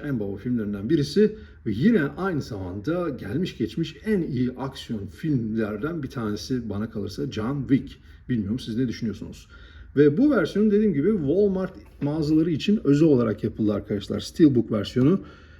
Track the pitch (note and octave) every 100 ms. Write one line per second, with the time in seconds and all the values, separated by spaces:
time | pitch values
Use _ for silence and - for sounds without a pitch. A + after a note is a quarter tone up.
0 | D3 B2+ G2 G2 B2+ A#2+ G#2 G2+ G#2+ D#3+
1 | C#3 G3 G#3+ - - - A#2 G#2 F#3 A3
2 | C#3+ C#3+ F#3+ D#3 - G2+ F#2 G2 A#2+ F3
3 | E3+ A#2 F#2+ B2+ F#3 - G#2 - D#3+ -
4 | A3 G#3 C#3 B2 B2 - C3+ - - A2
5 | F#2+ - E3 C3+ A2 A2+ G#2 G#2 D3 E3+
6 | C3 B2+ A2 G#2 - B2+ A2+ G2+ A2 A2
7 | G2 - C#3+ - A2 C#3+ A#2+ C3 F2+ -
8 | - - - A#2+ F#2+ C3 - A2 B2+ G#2
9 | A2+ F#2+ - - - - - - - -
10 | D3 D3+ D4 A#3+ D#3 G3 G#3+ G3+ G#3+ C#3+
11 | E3 G#3+ C#3 F3+ G#3 F#3+ F#3 - - -
12 | C#3+ D#3 D3 D#3 E3 D#3 - G#3+ C#3 C#3+
13 | E3 C3 A2+ G2+ A2 - G#2+ G2+ - G#2
14 | - G2+ - - D#3 A#2+ A2 A2 G2+ B2+
15 | C3+ F#3+ - - - -